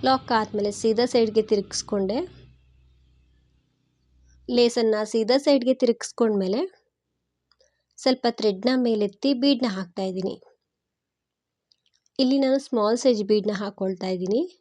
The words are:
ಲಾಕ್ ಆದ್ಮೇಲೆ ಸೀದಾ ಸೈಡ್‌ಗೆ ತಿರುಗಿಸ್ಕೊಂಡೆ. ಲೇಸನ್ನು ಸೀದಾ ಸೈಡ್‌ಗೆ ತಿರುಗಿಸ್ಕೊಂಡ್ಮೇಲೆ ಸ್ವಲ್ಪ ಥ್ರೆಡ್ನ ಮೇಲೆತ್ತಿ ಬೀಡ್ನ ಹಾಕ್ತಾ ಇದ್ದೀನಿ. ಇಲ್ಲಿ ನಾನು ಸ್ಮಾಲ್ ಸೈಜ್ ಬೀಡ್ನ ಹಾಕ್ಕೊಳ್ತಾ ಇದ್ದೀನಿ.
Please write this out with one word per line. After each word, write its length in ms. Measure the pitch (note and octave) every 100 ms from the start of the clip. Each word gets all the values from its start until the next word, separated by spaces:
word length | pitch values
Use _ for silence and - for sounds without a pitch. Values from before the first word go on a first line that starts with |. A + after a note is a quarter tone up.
ಲಾಕ್ 280 | C4 C4 -
ಆದ್ಮೇಲೆ 400 | A#3 G#3 G#3 G#3
ಸೀದಾ 340 | G3+ A3+ A3 B3
ಸೈಡ್‌ಗೆ 360 | B3 A3+ A3
ತಿರುಗಿಸ್ಕೊಂಡೆ. 760 | G#3+ G#3+ G3 - - G#3 F#3+ A#3 F4+ - - _ _ _ _ _ _ _ _ _ _ _ _ _ _ _ _ _ _ _ -
ಲೇಸನ್ನು 520 | A#3+ A#3+ A#3+ A3+ G#3+ G#3+
ಸೀದಾ 300 | A3+ A3 C4
ಸೈಡ್‌ಗೆ 360 | C#4+ C#4+ A#3+
ತಿರುಗಿಸ್ಕೊಂಡ್ಮೇಲೆ 840 | B3+ B3 A#3 - - A3+ G#3 F#3 G#3+ F#4 _ _ _ _ _ _ _ _ _ _ _ _ -
ಸ್ವಲ್ಪ 280 | - C4 A#3+
ಥ್ರೆಡ್ನ 400 | A3+ G#3+ F#3+ A#3 B3+
ಮೇಲೆತ್ತಿ 520 | A#3+ A3 G#3 G3+ C4+
ಬೀಡ್ನ 340 | C4 C#4 C4 B3
ಹಾಕ್ತಾ 340 | F#3+ F3+ -
ಇದ್ದೀನಿ. 300 | F#3+ F#3 F#3+ - _ _ _ _ _ _ _ _ _ _ _ _ _ _ _ _ _ -
ಇಲ್ಲಿ 180 | B3+ C#4
ನಾನು 200 | C4+ C#4
ಸ್ಮಾಲ್ 400 | C#4 A#3 G#3 A#3
ಸೈಜ್ 220 | C4 A3+
ಬೀಡ್ನ 300 | G3+ G#3+ G#3
ಹಾಕ್ಕೊಳ್ತಾ 540 | G3+ G3+ G3 F#3+ F#3 F#3+
ಇದ್ದೀನಿ. 320 | F#3 F#3 A3 F4+ _